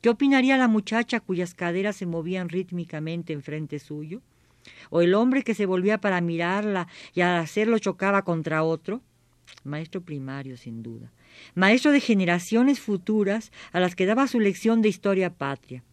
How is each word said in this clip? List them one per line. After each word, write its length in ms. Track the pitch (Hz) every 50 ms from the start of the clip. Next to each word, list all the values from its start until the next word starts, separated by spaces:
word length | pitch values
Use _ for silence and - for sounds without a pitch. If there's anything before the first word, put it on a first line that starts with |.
¿Qué 100 | - 240
opinaría 480 | 233 - 285 277 277 262 254 262 269 262
la 100 | 254 233
muchacha 520 | 220 208 202 - 214 233 233 - 247 220
cuyas 340 | - - 185 170 180 175 -
caderas 420 | - 180 170 170 185 196 208 202
se 100 | - 190
movían 420 | 175 165 165 156 175 185 185 180 165
rítmicamente 840 | 165 185 185 185 180 175 170 170 160 151 156 160 170 170 165 165
enfrente 460 | 156 143 139 151 147 156 156 - 147 147
suyo? 420 | - - 151 147 156 156 185 254 - _ _ _ _ _ _ _ _ - - - - -
¿O 100 | - 170
el 140 | 170 175 190
hombre 300 | 214 240 254 269 277 -
que 100 | 233 208
se 100 | - 202
volvía 340 | 185 185 185 185 202 220 214
para 220 | - 202 185 180
mirarla 680 | 175 170 165 165 170 175 190 202 208 214 196 180 165 - - - - - -
y 80 | 180
al 160 | 175 175 180 170
hacerlo 400 | 165 151 - 208 214 226 233 214
chocaba 440 | - 196 170 - 190 196 202 196
contra 420 | 190 180 170 160 156 156 160 156 160
otro?". 360 | 160 165 160 - - 208 262 - _ _ _ _ _ _ _ _ - - - _
Maestro 380 | 139 147 151 160 160 - 185
primario, 560 | 175 170 151 139 135 135 135 139 135 135 127 123
sin 240 | - 120 113 113
duda. 280 | 110 117 113 113 117 117 - _ _ _ - - - - _
Maestro 360 | 180 185 196 233 254 - 302
de 100 | 285 285
generaciones 800 | - - 220 196 185 170 175 175 175 - 220 226 254 277 277 -
futuras 680 | - 220 202 180 180 - 214 214 202 190 202 226 - - - - - -
a 80 | - 180
las 160 | 180 175 180
que 80 | - 185
daba 220 | 190 220 254 277
su 140 | 254 - 233
lección 420 | 214 202 185 - - 220 226 226
de 80 | 214 214
historia 420 | - - - 196 196 190 185 170
patria. 500 | 175 - 139 139 139 - _ - 127 127 - _